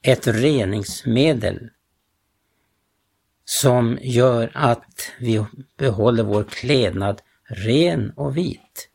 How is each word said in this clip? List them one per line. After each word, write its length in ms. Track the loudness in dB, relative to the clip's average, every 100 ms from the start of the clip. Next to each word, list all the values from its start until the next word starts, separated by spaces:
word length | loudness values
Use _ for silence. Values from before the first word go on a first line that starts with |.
ett 240 | 2 2 2
reningsmedel 1400 | 2 2 2 0 -4 -6 -8 -2 2 2 2 -2 -6 -12 _ _ _ _ _ _ _ _ _ _ _ _ _ _ _ _ _
som 540 | -8 0 2 4 2 -2
gör 480 | -2 2 4 2 -2
att 580 | 0 0 0 -4 -16 -16 -8
vi 260 | -2 0 -2 -10 -20 -2
behåller 460 | -2 2 2 2
vår 220 | 2 0
klädnad 800 | -2 -6 0 2 2 0 -4 -4 _ _ _
ren 640 | -8 0 2 2 0 -4
och 260 | -6 -6 -4
vit. 520 | -4 -8 _ -20 -20